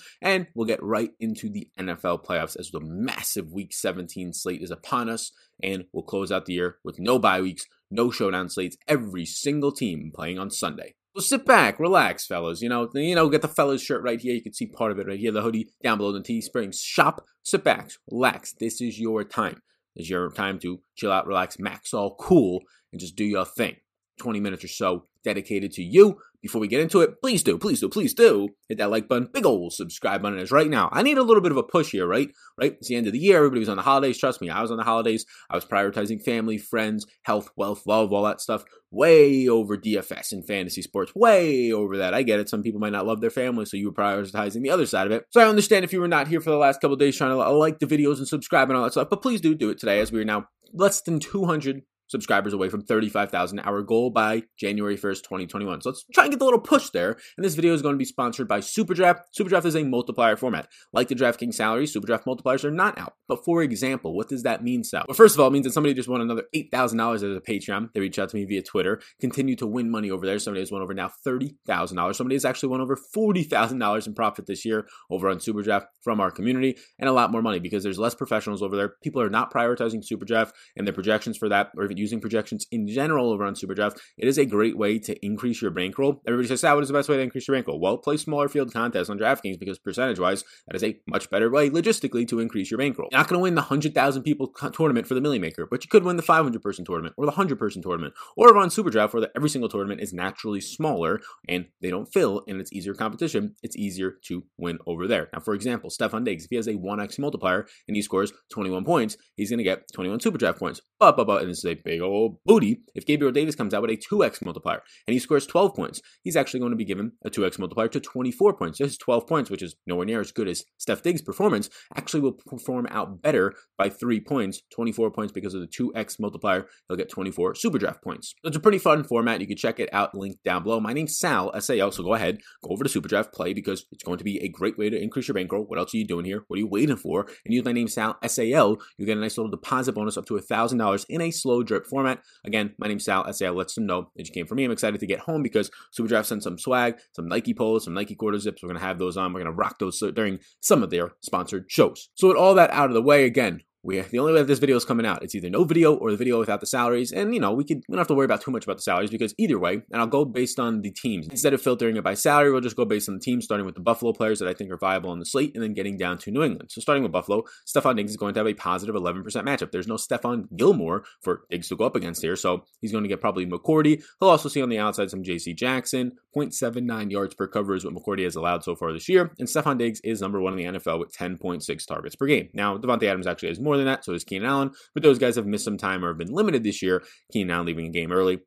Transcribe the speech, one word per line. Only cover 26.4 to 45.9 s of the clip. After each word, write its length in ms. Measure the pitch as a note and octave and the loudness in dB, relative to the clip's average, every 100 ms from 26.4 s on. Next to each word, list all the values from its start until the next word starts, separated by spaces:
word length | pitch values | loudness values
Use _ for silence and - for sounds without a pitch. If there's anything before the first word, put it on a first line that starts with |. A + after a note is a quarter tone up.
Before 200 | G#2 A#2 | -8 -4
we 80 | G#2 | 0
get 120 | A#2+ | 0
into 200 | D#3+ F#3+ | 2 4
it, 200 | D#3+ - | 4 2
please 220 | C4 G#3+ | -2 0
do, 160 | - E2+ | 0 0
please 220 | G#2+ A#2 | 0 -2
do, 80 | G2+ | -2
please 260 | A3+ E3 | -2 -2
do 360 | - A#3 G#2+ G2+ - - | 6 6 6 0 -8 -10
hit 100 | G#2+ | -4
that 120 | G#2 | 0
like 180 | A2 G#2+ | 0 0
button, 200 | B2 B2 | 0 0
big 100 | C#4 | 2
ol' 260 | F#3+ G#2 E2+ | 4 2 0
subscribe 520 | - E2+ - G#2+ G2 | -8 -10 -6 -2 -2
button 160 | G2+ G2 | -2 -4
is 140 | F#2 | 2
right 180 | C#3 D#3 | 4 4
now. 180 | C3+ F2+ | 2 2
I 100 | C3+ | 2
need 160 | B3+ C#4+ | 2 4
a 40 | |
little 200 | A#3+ A3 | 6 6
bit 80 | F3 | 6
of 80 | C3+ | 2
a 60 | |
push 260 | A2+ F3 D3 | 2 2 2
here, 160 | G2 F2+ | 0 0
right? 220 | G2 C#3+ - - - | 2 0 -6 -20 -2
Right? 160 | C3 | -2
It's 140 | - - | -2 -4
the 60 | |
end 140 | A#2+ A2 | -2 -2
of 40 | |
the 60 | A#2 | 2
year. 200 | F#3 F3+ | 6 8
Everybody 200 | D3 B2 | 6 4
was 100 | G#2+ | 0
on 80 | G2 | 0
the 60 | |
holidays. 340 | C3+ C#3 C3+ A#2 | 2 4 2 2
Trust 240 | C3+ - | -2 -2
me, 80 | F2 | -4
I 140 | E2+ | -4
was 80 | A2+ | -4
on 60 | A2+ | -2
the 80 | |
holidays. 420 | A2+ A2+ A2+ A2 - - - | 0 2 2 0 -4 -16 -6
I 60 | F2+ | -6
was 80 | |
prioritizing 580 | - G2+ G2+ G2+ G#2 A2 | 0 2 2 0 -2 -2
family, 340 | - A#2 A2+ G#2+ | -2 -2 -2 -4
friends, 480 | - A#2 A2 G#2+ - _ | -2 -2 0 -2 -6 _
health, 280 | - G#2+ - - | -2 -2 -2 -4
wealth, 260 | G2 G2+ | -4 -4
love, 280 | - A2 G#2+ | 0 2 4
all 100 | G2+ | 2
that 160 | G#2 G2 | 0 -2
stuff. 240 | - A2 - _ _ | -4 -6 -6 _ _
Way 560 | F#2 D#3 D#3+ C#3+ C3+ B2+ | 2 8 10 10 8 4
over 280 | A#2 G#2 G2+ | 4 2 -2
D 220 | G#2+ G#2 | 0 -2
F 140 | F2+ | -2
S 200 | G2 - | -8 -8
and 140 | G2+ F2 | -10 -4
fantasy 340 | G2+ F2+ - | -4 -4 -8
sports. 320 | - G2 F2+ | -6 -4 -4
Way 580 | - A3+ G3+ E3 C3+ A#2+ | 4 6 8 6 4 2
over 260 | A2 G2+ G2 | 2 0 0
that. 160 | F#2 | 0
I 80 | G#2 | 2
get 160 | B2+ G#2 | 2 2
it. 100 | G#2 | 0
Some 140 | G#2+ | -2
people 180 | G#2+ G#2 | -4 -2
might 120 | G#2+ | -2
not 140 | G#2 G2 | -2 -2
love 140 | A2 | 0
their 80 | A2+ | -2
family, 380 | C3+ B2+ A#2+ G#2 | -2 -2 -2 -4
so 100 | G2+ | -4
you 120 | G2+ | -4
were 60 | |
prioritizing 680 | F2+ G2+ G2+ G2 G2+ G#2 A2 | 0 0 0 -2 -4 -4 -4
the 80 | C3 | 0
other 160 | F3 C3+ | 0 2
side 200 | A#2 G2+ | 0 0
of 60 | |
it. 140 | G#2+ - | 0 2
So 100 | A#3 | 4
I 80 | A3 | 6
understand 360 | G#3 G3+ G3+ | 4 4 4
if 80 | F3+ | 2